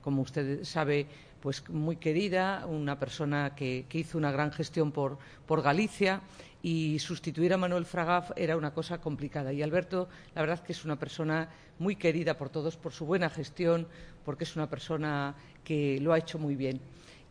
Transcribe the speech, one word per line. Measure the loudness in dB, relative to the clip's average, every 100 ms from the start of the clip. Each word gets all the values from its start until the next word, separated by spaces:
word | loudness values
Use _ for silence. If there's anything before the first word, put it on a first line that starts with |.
como | 0 2
usted | 2 0 -2 -2
sabe, | -2 0 2 2 0 -8 -20 -6
pues | -4 -4 -4
muy | -2 0 0
querida, | 2 2 2 2 2 0 -4
una | -2 -2 -2
persona | -4 -2 0 2 0
que, | -2 -2 -2 -2
que | -4
hizo | -2 0
una | 2
gran | 2 0
gestión | 0 -2 0 2
por, | 2 -2 -2 -12 -18 0
por | 4
Galicia, | 4 4 2 2 2 2 -4 -18 -20 -6
y | -2 0 2 0
sustituir | -2 -4 -4 2 4
a | 4
Manuel | 2 0
Fraga | 0 0 2 2 2 -2
era | 0 2
una | 0
cosa | -2 -4 -4
complicada. | -4 -4 -4 -2 -2
Y | 0
Alberto, | 2 0 0 -2 -2 -8 -10
la | -2
verdad | 0 0
que | -4
es | -6
una | -4 -4
persona | -4 -2 0 0 -2 -8 -20 -2
muy | -2 2
querida | 2 2 0 -2
por | -4
todos, | -2 -2 -4
por | -8
su | -6
buena | 0 2 2
gestión, | 0 -6 2 4 4 2 -10 -16 -10
porque | -6 -4
es | -4 -2
una | -2
persona | -4 -2 -2 0 0 -2 -6 -16 -16
que | -2 2 4 4
lo | 4
ha | 4
hecho | 2 -2
muy | -2 0
bien. | 0 -2 -8 -18 -20 -20 -6